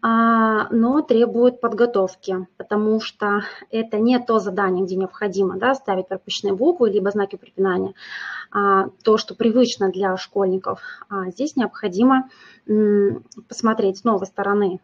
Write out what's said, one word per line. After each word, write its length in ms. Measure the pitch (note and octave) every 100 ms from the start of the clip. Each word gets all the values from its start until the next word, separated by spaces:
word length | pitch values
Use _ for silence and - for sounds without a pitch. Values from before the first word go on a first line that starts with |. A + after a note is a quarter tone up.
а, 640 | A#3 A3+ A3+ A3+ A3+ G#3+ -
но 300 | A#3 A#3 C#4+
требует 600 | D4+ A3+ A#3+ G#3+ B3 B3
подготовки, 840 | A#3+ G#3+ A#3+ G#3 F#3+ - - F#3 F3+ _
потому 420 | - G#3+ G#3+ A3
что 440 | - _ G#3 G#3 G3+ - -
это 280 | A3 A3+ G#3
не 200 | A#3 B3
то 220 | A#3+ A3
задание, 440 | G3 F#3 G3 F#3
где 120 | F#3 F#3
необходимо, 600 | F#3+ - G#3 F#3 F#3+ F#3
да, 180 | B3
ставить 340 | C4+ - F#3+ F#3
пропущенные 460 | F#3+ - - G3+
буквы 360 | F#3+ C#4+ F4 A#3
либо 200 | G3+ F#3+
знаки 260 | G3+ G3 F#3+
препинания. 580 | - - G3 F#3 F#3+ - - - - - -
А, 380 | G3+ G3+ F#3+ - _
то, 140 | - A3
что 180 | -
привычно 560 | F#3+ A3+ A3+ A#3+ - F#4+
для 280 | F#3 G4 -
школьников, 640 | - G3+ F#3 F#3+ - F#3 - - -
а, 220 | G3+ F#3
здесь 260 | F3 D4 -
необходимо, 720 | G#3 - G#3 F3+ B3 C4 B3+ _ - - -
м, 560 | G#3+ G#3+ G#3 G3+ - - - _
посмотреть 500 | - A3+ A3 G3+ F#3+
с 60 |
новой 220 | A#3+ G#3 F#3+
стороны 520 | - G3+ G#3 G3+ F#3